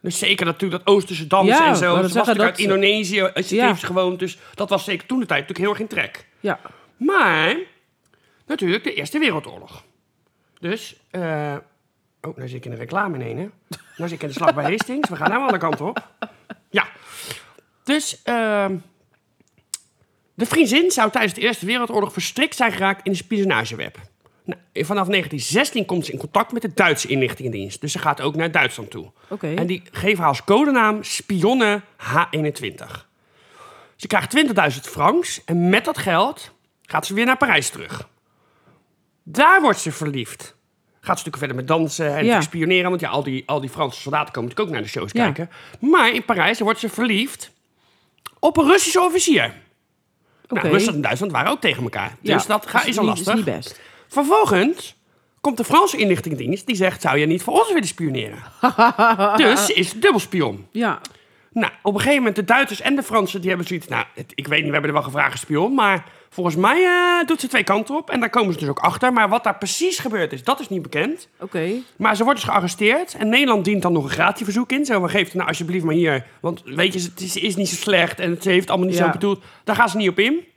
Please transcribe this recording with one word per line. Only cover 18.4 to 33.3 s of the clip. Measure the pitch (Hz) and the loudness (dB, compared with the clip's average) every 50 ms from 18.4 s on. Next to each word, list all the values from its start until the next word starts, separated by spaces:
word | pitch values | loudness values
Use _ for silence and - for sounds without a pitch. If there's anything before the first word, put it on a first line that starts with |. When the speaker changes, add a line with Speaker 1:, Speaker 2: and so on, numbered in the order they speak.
| 226 220 214 208 202 196 190 175 - _ _ _ _ _ _ _ _ _ _ _ _ _ _ _ _ _ - - _ _ _ _ _ _ _ _ _ _ _ | 0 0 0 0 0 -2 -2 -6 -8 _ _ _ _ _ _ _ _ _ _ _ _ _ _ _ _ _ -16 -16 _ _ _ _ _ _ _ _ _ _ _
Speaker 1:
de | - 233 | -6 -4
vriendin | - - 320 330 214 226 294 339 370 | -2 2 2 2 4 4 2 2 2
zou | 349 - 226 214 | 2 2 0 0
tijdens | - 254 220 208 - | 2 0 -2 -2 -2
de | - | -2
Eerste | 156 233 233 - - | -2 -2 -2 -2 -4
Wereldoorlog | 185 233 254 240 226 233 226 196 - - | -4 -2 -2 -2 -2 -2 -2 -2 -2 -4
verstrikt | - 175 - - - 269 320 - | -6 -8 -6 -2 -2 -2 -2 0
zijn | - 254 233 196 | 0 0 0 0
geraakt | - 190 190 196 196 - | 0 0 0 0 -2 -2
in | 190 | -4
een | 196 | -4
spionageweb. | 175 - _ 226 208 196 190 156 110 110 110 113 - 71 - - - - - _ _ _ _ _ _ _ | -4 -4 _ -2 0 2 2 2 2 0 -2 -6 -10 -12 -12 -12 -18 -20 -20 _ _ _ _ _ _ _
Nou, | - - - _ _ _ - - | -12 -12 -12 _ _ _ -6 -4
vanaf | 151 202 208 190 180 | -2 0 -2 0 0
negentien | 208 190 170 147 156 143 | 0 -2 -2 -2 -6 -8
zestien | 117 - 143 214 285 285 - 240 196 | -6 0 0 0 0 2 0 -4 -4
komt | - 185 175 156 | -2 -2 -4 -2
ze | - - | -4 -8
in | - | -10
contact | - - _ 202 226 - - | -10 -2 _ 0 0 0 -4
met | 233 - | -6 -6
de | 214 151 | -6 -4
Duitse | - 196 175 151 - - - | 0 0 2 2 0 -2 -2
inlichtingendienst. | - 135 131 120 - - 135 127 110 101 98 101 101 - | 0 0 0 0 -2 -6 -8 -8 -6 -6 -8 -8 -10 -10
Dus | - 151 - | -8 -8 -6
ze | - | -4
gaat | - 151 143 - | -2 -2 -2 -2
ook | 135 139 143 | -2 -4 -2
naar | 156 165 170 | -2 -4 0
Duitsland | 156 170 139 127 - - 110 98 | 0 0 0 0 -2 -6 -14 -12
toe. | - 107 78 - _ _ _ _ | -12 -14 -14 -14 _ _ _ _
Speaker 2:
Oké. | 190 208 - 156 156 | -12 -8 -6 -6 -4
Speaker 1:
En | 170 165 | -2 -2
die | 175 185 175 - - _ | -2 -4 -6 -8 -14 _
geven | - - 196 214 175 | -4 0 0 0 2
haar | 170 151 | 2 0
als | 139 127 - | 0 0 2
codenaam | - 202 233 294 294 277 247 226 214 214 214 - | 2 2 4 4 4 2 4 2 2 2 -2 -4
Spionne | - - - - _ 202 185 160 208 254 262 233 208 208 208 196 _ _ | -8 -8 -8 -6 _ -2 2 2 2 4 4 4 2 2 0 -4 _ _
H | _ - 113 123 156 170 - | _ -10 -2 0 0 0 0
eenentwintig. | - 151 151 151 143 - - 104 76 - - - - - - _ _ _ _ _ | -2 -4 -2 -2 -4 -6 -10 -10 -10 -12 -18 -16 -16 -18 -20 _ _ _ _ _